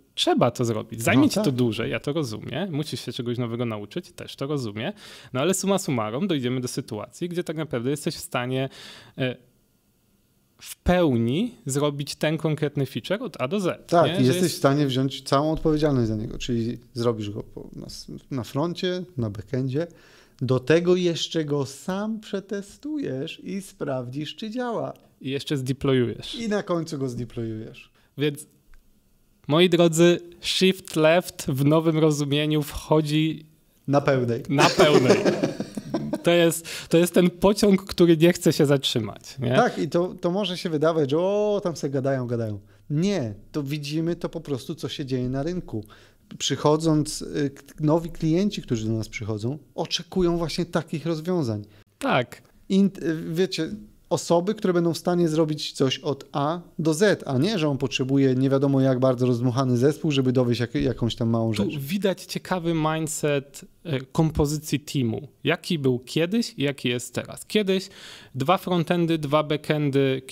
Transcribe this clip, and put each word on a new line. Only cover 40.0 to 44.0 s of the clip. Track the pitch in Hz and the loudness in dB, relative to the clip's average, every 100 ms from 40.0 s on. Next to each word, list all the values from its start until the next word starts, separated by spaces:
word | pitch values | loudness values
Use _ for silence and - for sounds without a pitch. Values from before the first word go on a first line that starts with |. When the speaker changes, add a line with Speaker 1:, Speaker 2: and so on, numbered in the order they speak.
| 175 - | -2 -2
Speaker 2:
to | 175 | -2
może | 185 190 180 | -2 -4 -4
się | 185 | -4
wydawać, | 156 156 165 139 | 0 2 2 0
że | 151 | 0
o, | 185 208 208 208 | 0 0 0 0
tam | 190 156 | -2 -4
se | 147 | -4
gadają, | 135 135 135 123 | -2 -2 -2 -2
gadają. | 120 113 101 - _ _ | -4 -4 -8 -12 _ _
Nie, | 147 190 190 117 98 - | -2 0 0 -4 -8 -8
to | 151 | -6
widzimy | 139 151 143 156 | -4 -6 -6 -4